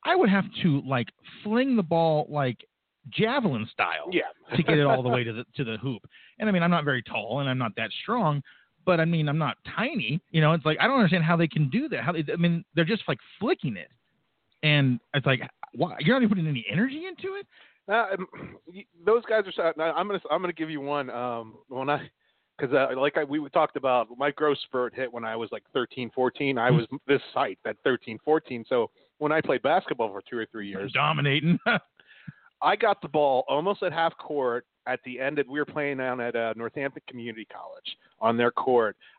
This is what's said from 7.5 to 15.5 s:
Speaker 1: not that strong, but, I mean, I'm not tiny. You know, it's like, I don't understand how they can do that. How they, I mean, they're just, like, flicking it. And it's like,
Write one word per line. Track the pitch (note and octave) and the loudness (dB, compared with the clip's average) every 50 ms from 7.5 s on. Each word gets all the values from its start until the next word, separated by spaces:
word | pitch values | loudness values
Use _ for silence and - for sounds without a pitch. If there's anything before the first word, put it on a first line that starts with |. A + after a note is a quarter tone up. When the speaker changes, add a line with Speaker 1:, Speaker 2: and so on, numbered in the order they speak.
| B2+ B2+ | 0 0
Speaker 1:
not | B2+ A#2 - | -2 -2 -2
that | - A2+ G#2+ - - | -4 -6 -6 -6 -8
strong, | - - A3+ B3 G3+ D#3 D3 C#3+ - - - _ _ _ _ _ _ | -6 -2 0 0 2 2 0 0 -4 -8 -14 _ _ _ _ _ _
but, | F#3+ F3+ E3 | 2 2 4
I | D#3+ | 4
mean, | E3+ E3+ D#3+ D3+ D3 | 2 2 2 2 2
I'm | C#3+ D#3+ | 0 0
not | D#3 B2+ - - - - - | 0 -2 -4 -6 -10 -8 -4
tiny. | - G#3+ C4+ E4+ A#3 A#2 G#2+ C#3 F3 - _ | -4 -4 -2 -4 -4 -4 -4 -4 -4 -4 _
You | - D#3+ | 2 4
know, | D#3 D3+ | 4 6
it's | E3 E3 - | 4 4 2
like, | D#3 D#3 - | 0 2 2
I | - A3+ | 2 4
don't | C4+ | 4
understand | C4 G#3+ D#3+ F3+ F3+ | 4 4 4 4 4
how | D#3+ D#3+ F3 | 4 4 4
they | E3 E3+ D#3 | 4 2 2
can | - D3+ D3+ C3 | 2 2 0 2
do | C3+ A3+ D4 D#4 | 2 0 -2 -2
that. | F#3+ B2 | -4 -2
How | A2+ D3 | -2 -2
they, | F3+ D#3+ D#3 C#3 | -2 -2 -2 -2
I | - | 0
mean, | E3+ E3+ F3 E3+ E3+ - _ - | 2 2 2 2 0 -4 _ 0
they're | E3 E3 | 2 2
just, | D#3 A3+ G3+ - | 2 0 -2 -2
like, | - C#3+ - - - - - | -4 -6 -6 -8 -14 -10 -4
flicking | F#3+ C4+ F#4 - - C#3+ G#2 | -2 -2 0 0 -2 -4 -6
it. | F2+ C#2+ - _ _ _ _ _ _ _ _ _ _ _ _ _ _ - | -6 -10 -16 _ _ _ _ _ _ _ _ _ _ _ _ _ _ 2
And | D3+ D3 D3 C#3 C3 B2 A#2 - _ - | 4 4 6 4 4 2 0 -2 _ -4
it's | C#3 A2+ | 0 2
like, | C#3 C3 A#2+ D#2+ - | 2 0 0 -2 -8